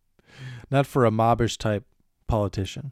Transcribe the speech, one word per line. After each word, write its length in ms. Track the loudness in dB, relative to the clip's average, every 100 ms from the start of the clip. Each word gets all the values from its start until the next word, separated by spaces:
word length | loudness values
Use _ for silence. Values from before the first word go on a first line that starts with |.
| _ _ _ -18 -16 -16 -2
Not 160 | 0 0
for 200 | 2 2
a 40 |
mobbish 460 | 4 2 2 0 -2
type 280 | -2 -4 -6 _ _ _ -2
politician. 640 | 0 0 -2 -6 -8 -14